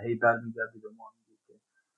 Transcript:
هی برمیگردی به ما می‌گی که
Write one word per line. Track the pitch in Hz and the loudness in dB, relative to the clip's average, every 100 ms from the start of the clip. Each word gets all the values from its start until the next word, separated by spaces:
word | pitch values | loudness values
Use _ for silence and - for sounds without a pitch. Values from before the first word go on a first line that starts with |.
هی | 117 113 | -2 4
برمیگردی | 117 117 117 113 110 113 | 4 4 0 -8 -10 -10
به | 107 113 | -18 -18
ما | 107 - | -20 -20
می‌گی | _ 110 _ | _ _ _
که | 214 _ _ _ | -20 _ _ _